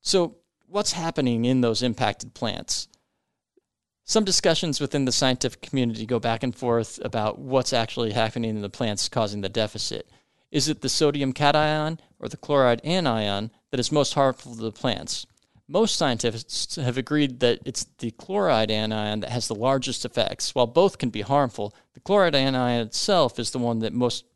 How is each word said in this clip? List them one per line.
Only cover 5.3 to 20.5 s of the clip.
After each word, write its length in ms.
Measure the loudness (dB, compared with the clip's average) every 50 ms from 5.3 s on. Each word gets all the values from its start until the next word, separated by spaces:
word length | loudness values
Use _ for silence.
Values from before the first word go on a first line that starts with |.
| 2 2 -2 -4 -4 _
community 440 | -14 -4 0 0 0 0 -2 -4 -4
go 140 | -2 -2 0
back 240 | 0 0 -2 0 -2
and 120 | -6 -4
forth 440 | -2 -2 0 0 0 0 -2 -8 -10 -10
about 360 | -6 -4 -2 -2 -2 -4 -6
what's 340 | -8 0 0 2 2 2 0
actually 380 | 0 0 -2 -2 -4 -4 -2
happening 400 | 0 0 0 0 0 -4 -4 -4
in 100 | -4 -4
the 80 | -6 -8
plants 400 | -6 -4 -4 -4 -2 -4 -4 -4
causing 320 | 0 -2 -2 -2 -2 -4
the 80 | -6 -4
deficit. 580 | -2 -2 -2 -2 -4 -6 -8 -6 -6 -8 -10 _ _ _ _ _ _ _ _ _
Is 180 | -2 -2 0 0
it 120 | -2 -2
the 80 | -2 -4
sodium 440 | 0 2 2 2 2 2 0 -2 0
cation 680 | 2 2 4 4 4 2 2 0 0 -2 -2 -4 -6 _ _ _ _
or 80 | -12 -12
the 80 | -12 -12
chloride 440 | -4 0 4 4 6 6 4 2 0
anion 680 | -2 0 0 2 0 0 0 0 0 -2 -2 -4 -6 _ _ _ _
that 80 | -4 -2
is 120 | -2 2
most 220 | 2 2 2 2 2
harmful 400 | 2 2 2 2 -2 -10 -16 -14
to 80 | -8
the 100 | -8 -8
plants? 540 | -8 -4 -4 -4 -4 -4 -6 -8 -8 -10 -10 _ _ _ _ _ _ _ _ _
Most 280 | 0 0 2 2 2
scientists 800 | 0 0 0 0 0 0 -2 -2 -2 -10 _ -6 -6 -6 -6 -6
have 240 | -4 -2 -2 -2 -2
agreed 400 | -2 0 2 2 2 2 0 2
that 220 | 4 2 2 2 -2
it's 220 | -8 -8 -8 -8 _ _ _
the 140 | -8 -8
chloride 580 | -8 _ -10 -4 -2 0 2 4 4 4 4 2
anion 520 | 0 0 0 -2 -2 -2 -2 -2 -2 -4
that 100 | -4 -4
has 160 | -4 -4 -4 -4
the 80 | -4
largest 500 | 0 0 2 2 2 0 -4 -6 -6 -8
effects. 480 | -6 -2 0 0 0 -2 -4 -6 -4